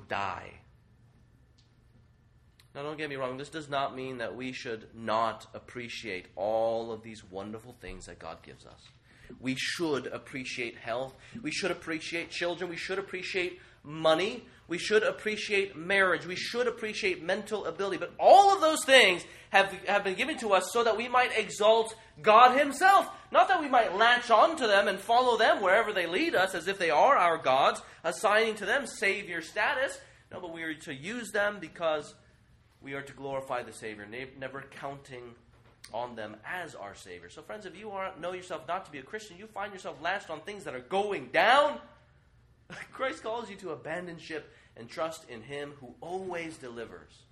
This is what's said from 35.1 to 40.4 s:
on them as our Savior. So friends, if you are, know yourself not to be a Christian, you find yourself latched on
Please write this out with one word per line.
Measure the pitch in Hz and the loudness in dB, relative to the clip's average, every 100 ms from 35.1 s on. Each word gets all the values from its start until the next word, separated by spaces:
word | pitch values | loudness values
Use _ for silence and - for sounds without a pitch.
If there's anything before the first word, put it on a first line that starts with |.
| 123 120 117 _ _ _ _ - | -18 -18 -20 _ _ _ _ -12
on | 110 120 113 | -8 -8 -10
them | 107 104 117 | -12 -12 -12
as | 180 160 - | -10 -10 -12
our | 101 | -16
Savior. | 95 98 87 87 | -16 -18 -18 -18
So | - | -20
friends, | - 214 185 | -16 -16 -14
if | 170 | -16
you | 214 | -12
are, | 196 190 151 | -8 -8 -8
know | 175 | -10
yourself | 185 175 160 135 | -10 -10 -12 -8
not | 180 185 | -8 -8
to | |
be | 147 | -16
a | |
Christian, | 127 214 214 175 | -14 -14 -14 -18
you | 214 | -16
find | 202 202 | -10 -10
yourself | 190 180 139 | -10 -12 -6
latched | 165 196 - | -4 -4 -6
on | 151 | -12